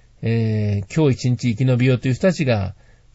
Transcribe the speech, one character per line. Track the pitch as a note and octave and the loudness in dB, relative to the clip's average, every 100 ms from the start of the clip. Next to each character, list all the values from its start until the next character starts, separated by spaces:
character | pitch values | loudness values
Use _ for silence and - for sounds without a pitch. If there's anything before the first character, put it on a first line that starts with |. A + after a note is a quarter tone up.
| - - | -20 -8
え | A2+ A2+ A2 G#2+ G#2 G2+ | -2 0 0 0 -2 -2
ー、 | G2 - | -2 0
今 | D3+ | 2
日 | B2+ B2+ | 2 0
一 | |
日 | B2 B2 A2 | 0 -2 0
生 | C3 | 0
き | |
延 | B2 | 2
び | B2+ | 2
よ | B2 | 2
う | |
と | C3 | 0
い | |
う | B2 | 0
人 | F#3+ | 0
た | |
ち | E3 | 0
が、 | C3 A2 F#2+ - - - - | 0 0 -2 -8 -20 -20 -18